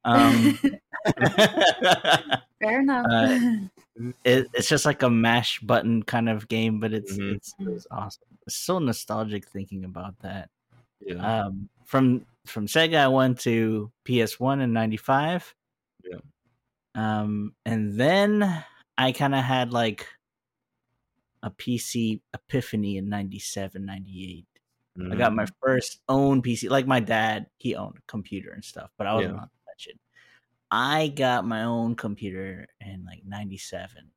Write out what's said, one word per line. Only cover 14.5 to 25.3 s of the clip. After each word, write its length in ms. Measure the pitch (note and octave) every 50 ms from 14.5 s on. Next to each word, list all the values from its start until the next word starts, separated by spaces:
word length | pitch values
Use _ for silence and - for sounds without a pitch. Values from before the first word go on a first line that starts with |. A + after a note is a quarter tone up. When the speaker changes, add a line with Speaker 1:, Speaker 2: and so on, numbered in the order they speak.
| C#3 C#3
Speaker 1:
in 120 | C3 A#2+ A2+
ninety-five. 800 | A2+ A2+ G#2+ G#2+ G#2+ - - C3+ C3+ D3 D#3+ F3+ F3 - - _ _ _ _ _ _ _ _ _ _ _
Speaker 3:
Yeah. 160 | F2+ F2+ - _ - _ _ _ _ _ _ _ _ _ _ _ _ _
Speaker 1:
Um, 600 | G#2+ A2 A2 G#2+ G#2+ G#2+ G#2+ G#2 G#2 G#2 G#2+ _ _ _
and 340 | A2+ A2+ A2 G#2+ G#2 G2+ G#2+
then 640 | B2+ D3+ F3+ G3 G3+ G#3 G#3+ G#3 G#3 F#3+ E3+ D#3+ - - _ _ _ _ _
I 140 | - C3 C3
kinda 300 | B2 - D3 C#3 C#3 C3+
had, 300 | B2 B2+ C3+ B2+ B2 A#2+ B2
like, 340 | A#2 A#2 A2+ G#2 - - - - _ _ _ _ _ _ _ _ _ _ _ _ _ _ _ _ _ _ _ _ _ _ _ _ _ -
a 60 | G#2+
P 260 | - - - B2+ B2
C 440 | A#2+ - - - A#2+ A2+ A2 G#2+ G#2 _ _ -
epiphany 640 | - _ _ - C3+ - - - G#2+ G#2 G2+ G2+
in 120 | F#2+ F#2+ G2+
ninety-seven, 760 | G#2 G#2 G2 F#2+ G2 G2+ - - - G2+ G2 F#2+ - F#2+ G2
ninety-eight. 600 | G2 G2 G2 F#2+ G2 F#2+ F#2 F#2+ F#2 F2+ E2+ - _ _ _ _ _ _ _ _ _ _ F2+ F#2 F#2
I 40 | F#2
got 180 | A2+ A#2+ A2+